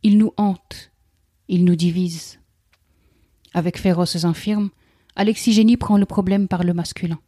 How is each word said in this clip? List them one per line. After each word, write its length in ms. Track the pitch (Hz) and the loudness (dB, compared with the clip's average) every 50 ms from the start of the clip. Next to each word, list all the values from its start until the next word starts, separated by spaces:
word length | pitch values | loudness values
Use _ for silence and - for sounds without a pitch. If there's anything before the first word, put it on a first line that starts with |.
Ils 160 | - 214 202 214 | 4 4 4 4
nous 140 | 220 208 _ | 4 2 _
hantent, 560 | - 208 202 190 - _ _ - - - _ _ _ _ _ _ _ _ _ _ _ _ - | -2 -2 -2 -2 -4 _ _ -20 -20 -20 _ _ _ _ _ _ _ _ _ _ _ _ -4
ils 160 | 180 175 180 | 0 2 4
nous 120 | 180 175 | 4 2
divisent. 640 | 160 170 175 165 185 180 175 165 160 - - - _ _ _ _ _ _ _ _ _ _ _ _ _ _ _ _ _ _ _ _ _ _ _ _ | 2 0 -2 0 -2 -4 -4 -6 -10 -16 -18 -20 _ _ _ _ _ _ _ _ _ _ _ _ _ _ _ _ _ _ _ _ _ _ _ _
Avec 240 | 180 160 175 175 - | -4 -4 -4 -6 -2
Féroces 460 | - 190 175 165 180 170 - 175 165 | 0 0 0 2 0 -2 -2 -2 -2
infirmes, 460 | 170 165 - - 208 214 208 202 190 _ _ _ _ _ _ _ _ _ | -2 -2 -2 -4 -4 -2 -2 -4 -6 _ _ _ _ _ _ _ _ _
Alexis 380 | - 202 214 220 - - 247 | -2 0 0 0 0 0 2
Génie 240 | 214 214 220 220 240 | 4 4 6 4 4
prend 220 | 240 - - 208 202 | 2 2 0 2 2
le 80 | 196 | 2
problème 420 | - - - 190 185 196 202 202 185 | 0 -2 -2 0 0 0 0 0 -2
par 160 | - 175 180 | -2 -2 0
le 100 | 175 175 | -2 -2
masculin. 460 | 170 175 - - - - 170 165 151 _ | -2 -4 -6 -8 -8 -6 -6 -6 -8 _